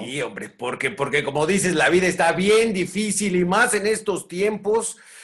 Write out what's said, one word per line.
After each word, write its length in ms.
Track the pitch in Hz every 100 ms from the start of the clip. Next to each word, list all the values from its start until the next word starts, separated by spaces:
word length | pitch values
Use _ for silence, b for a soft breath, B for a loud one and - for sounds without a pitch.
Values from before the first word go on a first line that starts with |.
Sí, 180 | 113 139
hombre, 260 | 117 104 104
porque, 400 | - 120 120 131
porque 300 | - 135 147
como 200 | 143 147 156
dices, 280 | 196 185
la 160 | 156 135
vida 160 | 180 185
está 260 | 127 165
bien 400 | 160 202 220 233
difícil 640 | 190 175 202 214 196 208 180
y 80 |
más 300 | 175 208 247
en 120 | 208 208
estos 420 | 214 - 165 -
tiempos 680 | 175 208 214 208 226 220 - B B